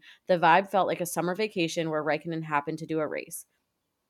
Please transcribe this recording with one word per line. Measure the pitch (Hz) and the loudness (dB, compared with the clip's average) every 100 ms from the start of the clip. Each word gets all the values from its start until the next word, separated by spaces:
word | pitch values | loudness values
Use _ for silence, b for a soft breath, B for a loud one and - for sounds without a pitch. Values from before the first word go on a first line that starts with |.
| B B - | B B -2
the | 180 | 4
vibe | 165 175 - | 6 6 4
felt | 196 165 | 0 0
like | 165 | 0
a | 170 | -4
summer | 170 170 190 | -2 -2 -2
vacation | 220 196 165 165 160 | -2 -2 -2 -2 -2
where | 156 | -2
Raikkonen | 151 151 165 160 | 0 -2 -2 -6
happened | 156 147 156 160 | -2 -2 -2 -6
to | 160 | -4
do | 160 | -4
a | 151 | -2
race." | 73 - - - _ _ _ _ _ _ | -4 -8 -14 -18 _ _ _ _ _ _